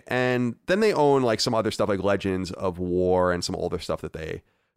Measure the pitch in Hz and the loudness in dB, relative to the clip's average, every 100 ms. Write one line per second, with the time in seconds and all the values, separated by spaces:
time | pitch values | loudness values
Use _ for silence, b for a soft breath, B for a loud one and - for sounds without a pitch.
0 | - 123 127 123 120 - - 190 220 151 | -2 0 0 0 -2 -4 -2 2 2 4
1 | 143 139 123 110 131 113 104 - 104 98 | 4 4 2 0 0 0 0 0 0 0
2 | 98 101 98 92 87 - 95 87 90 90 | 0 0 0 -2 -4 -4 -4 -4 -2 0
3 | 90 90 90 90 87 87 85 87 - 80 | 2 2 2 0 -2 -4 -4 -4 -4 -6
4 | 78 80 78 87 - _ _ | -6 -10 -10 -10 -12 _ _